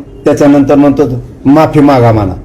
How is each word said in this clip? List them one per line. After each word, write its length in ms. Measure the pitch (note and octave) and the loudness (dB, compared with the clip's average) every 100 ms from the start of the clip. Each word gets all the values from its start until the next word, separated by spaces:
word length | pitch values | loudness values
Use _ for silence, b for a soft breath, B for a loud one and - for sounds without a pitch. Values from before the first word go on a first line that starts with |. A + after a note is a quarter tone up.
| - - - | -10 -8 -4
त्याच्यानंतर 500 | D3 D3 C#3+ C#3 D3 | 0 2 2 2 2
म्हणतो 280 | C#3+ C#3 C#3 - - - C3 | 2 0 -2 -6 -12 -8 0
माफी 340 | D3 D#3 D#3 | 2 2 2
मागा 320 | C#3+ C3+ A#2 | 2 2 2
म्हणा, 220 | A2 G2 - | 0 -4 -8